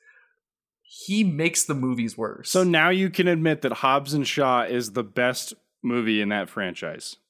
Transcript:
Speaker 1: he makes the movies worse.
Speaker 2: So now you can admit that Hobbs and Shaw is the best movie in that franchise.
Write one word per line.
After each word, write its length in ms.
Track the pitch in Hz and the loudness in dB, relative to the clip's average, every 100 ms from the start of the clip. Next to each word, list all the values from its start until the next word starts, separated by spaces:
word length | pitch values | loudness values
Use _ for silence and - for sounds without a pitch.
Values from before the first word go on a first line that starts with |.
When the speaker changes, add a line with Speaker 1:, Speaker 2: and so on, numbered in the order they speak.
| _ _ _ _ _ _ _ _ | _ _ _ _ _ _ _ _
Speaker 1:
he 400 | _ - - 208 | _ -14 -2 0
makes 400 | 202 147 165 165 | 2 2 0 0
the 120 | - | -2
movies 440 | 139 131 120 113 - | -2 -2 -2 -4 -4
worse. 320 | 110 - - | -8 -6 -2
Speaker 2:
So 140 | 185 | 2
now 240 | 180 160 165 | 4 4 4
you 200 | 185 190 | 2 2
can 180 | - 180 | 2 2
admit 340 | 170 160 151 | 4 2 2
that 120 | 135 | -2
Hobbs 380 | 113 135 139 139 | 0 2 2 0
and 140 | 147 135 | -2 -2
Shaw 360 | - 135 123 | 0 2 2
is 300 | 104 123 110 | 0 -2 -4
the 120 | 110 | -4
best 500 | 104 - 123 120 - - _ _ | -4 0 0 -2 -8 -14 _ _
movie 360 | 120 120 113 107 | -4 -2 0 0
in 100 | 104 | 0
that 200 | 104 90 | -2 -4
franchise. 640 | - 92 85 82 - - - | -6 -8 -6 -10 -10 -14 -16